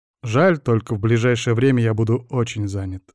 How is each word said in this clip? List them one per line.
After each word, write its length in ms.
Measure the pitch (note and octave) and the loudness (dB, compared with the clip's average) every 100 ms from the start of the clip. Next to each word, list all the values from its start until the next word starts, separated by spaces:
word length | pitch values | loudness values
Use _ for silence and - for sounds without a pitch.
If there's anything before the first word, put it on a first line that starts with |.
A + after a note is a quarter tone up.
| _ _ | _ _
Жаль, 360 | A#2 A#2+ F#3 D#3 | -4 2 2 2
только 360 | - A2+ - | 0 0 0
в 40 | G#2+ | -4
ближайшее 560 | A2 A#2 B2 A#2+ B2 | 0 2 2 0 0
время 280 | A2+ C3+ B2+ | 2 2 2
я 120 | A2+ | 0
буду 320 | A2 A2+ A#2 - | 0 0 -2 -2
очень 400 | B2+ A#2 A2 G2+ | -4 -4 -4 -6
занят, 460 | G2 F#2+ F#2+ - | -4 -6 -8 -14